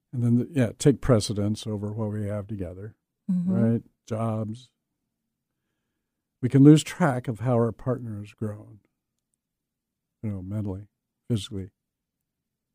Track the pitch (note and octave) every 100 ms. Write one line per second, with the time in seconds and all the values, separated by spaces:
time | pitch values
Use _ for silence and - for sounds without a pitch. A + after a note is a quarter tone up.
0 | _ B2+ A#2+ A#2 - D#3 A2+ - D3+ A#2+
1 | - A2+ - G#2 G#2 G#2+ A#2 G#2 G#2 G#2+
2 | G#2+ G#2 G2+ G#2 G2 G#2 E2+ F#2 G#2+ -
3 | _ _ - F3+ F3 F#3 A2+ - - _
4 | - A2 A2+ A2 G#2+ A#2 B2+ _ _ _
5 | _ _ _ _ _ _ _ _ _ _
6 | _ _ _ _ B2 C#3 C#3+ D3+ - -
7 | F3 B2 B2 G#2+ B2 A#2 A#2 - - A#2+
8 | A#2 G#2 G#2 - G#2+ G#2 G#2+ G#2+ _ _
9 | _ _ _ _ _ _ _ _ _ _
10 | _ _ A2 G2 F#2 G#2+ G2+ F#2+ G#2 _
11 | _ _ - A2+ - G2 F#2+ _ _ _
12 | _ _ _ _ _ _ _